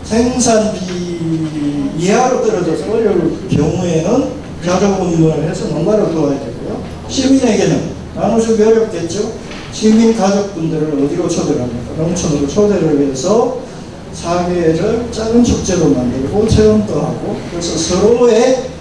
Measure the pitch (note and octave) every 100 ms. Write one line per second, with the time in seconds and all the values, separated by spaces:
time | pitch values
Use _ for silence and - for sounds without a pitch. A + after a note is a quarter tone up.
0 | - A3 B3+ B3+ A#3 A3 G3+ F3+ F3+ F3+
1 | F3 E3+ E3 D#3+ D#3 D3+ C#3+ C#3+ C#3 D#3
2 | F3+ A3+ B3+ A#3+ - F3+ D#3+ - G3+ A3+
3 | G#3+ F#3 D#3+ - - - D#3+ F3 F3+ D#3+
4 | E3+ C4 D4 - - - E3+ F#3 G3+ F#3+
5 | F3 E3 D#3+ D3 D3+ F#3+ G3+ D3+ E3+ G#3+
6 | F3+ E3 C#3+ C3+ B2 A2+ - A#3 - -
7 | - - C4 C4+ B3 G3 D#3+ - - -
8 | - - G3 A3+ A3+ G#3+ G#3+ A3+ F#3+ F3
9 | E3 F#3 A#3 - - - - - G#3+ A3
10 | A3+ A3+ F#3+ G3+ G3+ F3 D#3+ D#3 D3+ C#3
11 | C#3+ E3+ E3 - C#3+ B2+ A#2+ A#2+ - -
12 | E3 F3 E3+ C#3+ C#3+ G#3 G#3 F#3+ D#3+ C#3+
13 | C#3 C3 F3 A3 B3+ - - - - -
14 | - E3 E3+ F3+ F3 F3+ E3 D#3+ G#3 A#3+
15 | - G#3+ A3 A#3+ A3+ - F#3 F3 D#3 B2+
16 | B2 A#2+ C3+ G3+ A3 G#3 G#3+ G#3+ G3 D3+
17 | - A#2+ E3+ A#3 - E3+ E3+ D#3+ - F3+
18 | G#3 A#3+ A#3+ A3 C4 B3+ - -